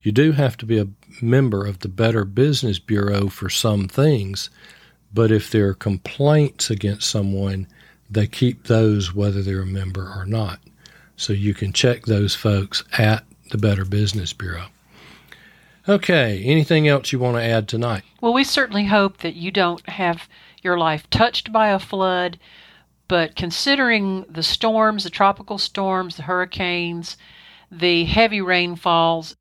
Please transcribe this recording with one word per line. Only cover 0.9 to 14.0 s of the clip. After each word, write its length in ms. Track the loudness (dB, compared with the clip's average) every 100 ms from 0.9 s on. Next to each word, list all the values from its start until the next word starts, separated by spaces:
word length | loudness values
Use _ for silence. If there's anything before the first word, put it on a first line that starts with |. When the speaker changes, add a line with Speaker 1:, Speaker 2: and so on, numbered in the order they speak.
| -8 _ -6
Speaker 1:
member 420 | 2 2 2 0 -4
of 140 | -6
the 80 | -10
Better 360 | -2 0 0
Business 540 | -2 2 2 2 -2 -4
Bureau 500 | -2 -2 0 0 -2
for 220 | -4 -6
some 380 | -2 0 0 -2
things, 640 | 2 2 2 -2 -8 -12 _ -20 -20 _ _ _
but 160 | 2 4
if 200 | 4 2
there 180 | 0 0
are 60 |
complaints 960 | 0 -4 -4 -6 0 4 4 2 -2 -6
against 380 | -2 -2 -4 -4
someone, 580 | -2 -2 -2 -2 -4 -8 _ -20 _ _
they 200 | -2 -2
keep 360 | 0 -2 -2
those 500 | 2 4 4 2 -2
whether 280 | -2 -2 -2
they're 200 | -4 -4
a 40 | -4
member 460 | -6 -6 -8 -10
or 100 | -10 -6
not. 340 | -4 -4 -8 _ _ -20 -20 _ -10
So 160 | -4
you 220 | -2 0
can 180 | -2 -4
check 320 | 2 2 0
those 320 | 0 0 0 0
folks 480 | 0 0 0 -6 -6 2
at 280 | 2 2 -4 _ _
the 80 | -2
Better 260 | 0 0
Business 480 | -2 -2